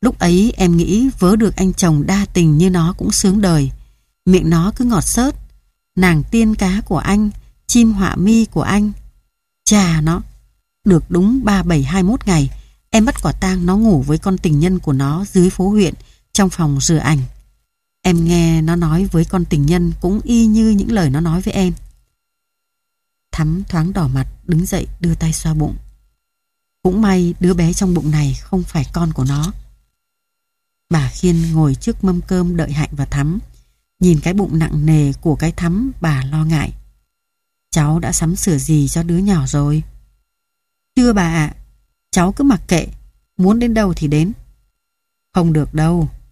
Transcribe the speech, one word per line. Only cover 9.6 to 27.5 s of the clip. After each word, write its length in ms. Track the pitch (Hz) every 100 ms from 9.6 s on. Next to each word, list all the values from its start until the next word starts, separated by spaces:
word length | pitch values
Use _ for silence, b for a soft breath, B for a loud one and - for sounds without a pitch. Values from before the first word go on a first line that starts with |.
Chà 360 | - 208 180 160
nó, 220 | 151 175 - - _ _ _ _
được 200 | - 175 -
đúng 360 | 175 190 262
ba 180 | 220 196
bảy 200 | 175 160
hai 200 | 135 190
mốt 240 | 180 262 -
ngày, 240 | 170 135 b b b _
em 140 | 220
bắt 180 | 220 -
quả 100 | 165
tang 340 | 143 190 185 175
nó 100 | 190
ngủ 260 | 226 165
với 160 | 131 156
con 200 | - 185
tình 220 | 185 147
nhân 180 | 175 185
của 140 | -
nó 320 | 135 139 156
dưới 260 | 202 190 180
phố 180 | - 185
huyện, 260 | 214 180 - b b b
trong 180 | - 196
phòng 300 | - 160 139
rửa 160 | 131 160
ảnh. 220 | 139 151 127 - _ _ _ _ _ _
Em 220 | 185 170
nghe 380 | 165 170 165 165
nó 140 | 156 175
nói 280 | 170 160 190
với 120 | 165
con 200 | 165 190
tình 220 | 170 151 143
nhân 260 | 180 170 160
cũng 200 | 175 208
y 220 | - 233 226
như 240 | 214 220
những 220 | 208 196
lời 180 | 226 160
nó 100 | 135
nói 200 | 165 160
với 140 | 190
em." 180 | - 185 170 - _ _ _ _ _ _ _ _ _ _ _ _ _ _
Thắm 300 | - 156 165 196
thoáng 240 | 175 160
đỏ 160 | 190 147
mặt, 180 | 131 131 - -
đứng 200 | 165 180
dậy 200 | 180 - -
đưa 140 | 175
tay 180 | 160 165
xoa 220 | 156 165
bụng. 220 | 156 151 - - _ _ _ _ _ _ _ _ _
Cũng 180 | 185 185
may 340 | 220 185 175 175
đứa 140 | 175